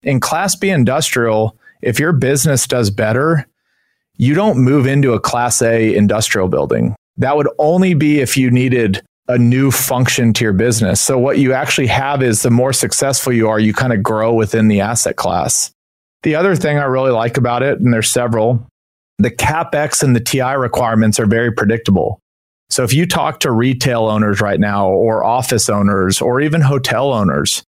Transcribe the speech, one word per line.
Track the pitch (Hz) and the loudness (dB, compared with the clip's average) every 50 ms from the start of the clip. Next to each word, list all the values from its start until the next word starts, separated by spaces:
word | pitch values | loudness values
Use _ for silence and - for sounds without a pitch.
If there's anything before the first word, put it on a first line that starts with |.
| _ | _
In | - 139 127 | -2 -2 -2
Class | - - - 160 185 202 - | 0 -2 -2 -2 -2 -4 -4
B | - - 190 | -2 -2 -2
industrial, | 190 160 123 113 127 151 156 - - 127 117 117 110 107 110 110 - _ _ - _ _ | 2 2 2 2 2 0 -2 -2 -2 -2 0 0 2 0 0 -2 -4 _ _ -20 _ _
if | - - 113 113 | -4 -4 -2 0
your | 143 160 | 0 0
business | 180 135 123 127 139 143 - 160 143 123 - - | 0 2 2 0 0 0 0 0 0 0 -2 -2
does | 135 127 120 101 | -2 0 0 -2
better, | 101 101 110 107 110 123 143 160 165 156 135 _ _ _ _ _ _ _ _ _ _ _ _ _ _ _ | 0 -2 -2 -2 0 0 0 0 0 -2 -2 _ _ _ _ _ _ _ _ _ _ _ _ _ _ _
you | - 127 147 | 0 2 2
don't | 160 202 214 208 127 | 2 2 0 2 2
move | 131 123 139 147 127 | 2 4 4 2 2
into | 131 135 143 139 135 117 | 2 2 2 2 2 2
a | 104 | 0
Class | - - - 120 120 123 117 - | -2 -2 -2 -2 -2 0 0 0
A | 123 117 113 113 113 110 101 | 0 2 2 2 2 2 2
industrial | 90 104 101 104 107 110 - - 110 92 92 | 2 2 2 2 0 -2 -2 -2 -2 -2 0
building. | - 71 71 64 62 57 58 60 110 - _ _ _ - | 0 -2 -2 0 0 0 0 -2 -4 -6 _ _ _ -4
That | 123 127 143 | -2 0 0
would | 151 147 - - _ | 0 0 -2 -2 _
only | 151 151 170 185 190 190 180 | 0 0 2 2 2 2 2
be | 143 139 151 151 147 | 2 2 2 2 2
if | 135 117 - 139 | 0 0 0 0
you | 131 127 | 2 2
needed | 120 123 127 131 120 123 117 104 95 92 - _ _ _ _ - | 2 2 2 2 0 0 0 0 -2 -4 -6 _ _ _ _ -2
a | 123 123 | 0 2
new | 120 117 123 131 135 139 | 2 2 2 2 2 0
function | 127 - - - 135 123 131 123 - - 120 117 107 | 0 -2 -2 -2 -2 0 0 0 0 0 2 2 2
to | - 120 | 2 0
your | 110 98 | 0 2
business. | 92 110 123 120 107 110 92 92 101 | 2 2 2 2 0 0 0 0 0
So | - - 135 131 | 0 0 0 0
what | 120 139 131 - | 0 0 2 2
you | 139 127 131 | 2 2 2
actually | 127 147 135 - - 135 123 | 0 0 -2 -2 0 0 0
have | - - 135 135 143 135 | 0 -2 -2 -2 -2 0
is | 131 123 113 107 | 0 0 0 0
the | - 123 | 0 2
more | 117 120 123 135 127 | 2 2 2 2 0
successful | - - 110 - - 147 139 135 - - 135 | -2 -2 -2 -2 -2 -2 -2 -2 -2 -2 0
you | 127 117 110 110 | 0 2 2 2
are, | 110 110 | 2 2
you | 110 107 104 | 2 0 0
kind | - - 127 120 | 0 0 0 0
of | 104 95 | 0 0
grow | - 110 107 110 113 117 | -2 -2 0 0 0 2
within | 113 110 104 - 113 110 110 | 0 0 0 0 2 2 4
the | 107 101 | 4 2
asset | 98 104 120 113 - - - | 0 0 -2 -4 -4 -4 -6
class. | - - 92 87 90 71 - - - - - _ _ _ _ _ _ _ _ _ _ - | -4 -4 -2 -2 -2 -2 -2 -2 -4 -4 -6 _ _ _ _ _ _ _ _ _ _ -4
The | 151 151 | -2 0
other | 151 175 196 185 | 0 0 0 0
thing | 156 - 151 147 147 | 0 0 0 0 0
I | 143 | 0
really | 135 127 131 131 135 | 0 0 0 0 2
like | 123 113 113 120 120 143 | 0 0 0 -2 -2 0
about | 120 120 120 120 127 | 0 0 0 0 0
it, | 139 143 - | -2 -2 0
and | - 123 120 | 0 0 2
there's | 113 110 - | 2 0 -2
several, | - 127 120 117 113 113 107 117 127 117 110 - _ _ _ _ _ _ _ _ _ _ | -2 -2 -2 0 0 0 0 0 0 -2 -4 -8 _ _ _ _ _ _ _ _ _ _
the | 98 120 | -2 -2
CapEx | - - - - 151 160 170 165 - 147 151 147 - - - | 0 -2 -4 -2 -2 -2 -4 -2 -2 -2 -2 -2 -2 -2 0
and | 139 123 | 2 2
the | 117 | 0
T | 120 - - 135 | 0 -2 -2 -2
I | 127 127 135 | -2 -2 -2
requirements | 139 127 117 - - 127 113 113 110 110 110 104 - | -2 -4 -2 -2 -2 -2 0 0 2 2 2 0 0
are | 120 | 0
very | 104 110 113 117 120 | 0 2 2 0 0
predictable. | 113 - 117 101 113 117 - - 101 92 78 - - - _ _ _ _ _ _ _ _ _ _ | -2 -2 0 0 0 -2 0 0 0 0 0 -2 -6 -8 _ _ _ _ _ _ _ _ _ _
So | - - 127 | -4 -2 -2
if | 110 113 | 0 0
you | 143 170 | 0 0
talk | 175 - 175 143 147 156 - | 0 -2 -2 -2 -4 -4 -4
to | - 156 | -2 -2
retail | 123 110 120 131 135 123 - 139 123 117 113 | 0 2 0 0 0 0 -2 -2 0 0 0
owners | 110 107 107 107 104 101 92 | 0 0 0 0 0 0 0
right | 110 101 101 - | 0 -2 0 0
now | 104 104 101 101 101 95 | 0 0 0 0 0 0
or | 95 95 104 113 110 107 - | 2 2 2 2 0 0 0
office | 107 117 127 127 - 127 110 - - | 0 0 -2 -2 -2 -2 -2 0 0
owners | 107 104 101 101 101 98 95 92 95 - | 0 0 0 0 0 0 0 0 0 -2
or | - - 123 131 | -2 -2 0 0
even | 147 156 147 170 | 0 0 0 2
hotel | 151 135 143 139 131 - 120 110 131 143 131 | 2 2 0 0 -2 -2 -2 -2 0 0 0
owners | 113 104 92 67 71 71 - - - - _ | 0 0 0 0 -2 -2 -4 -4 -6 -10 _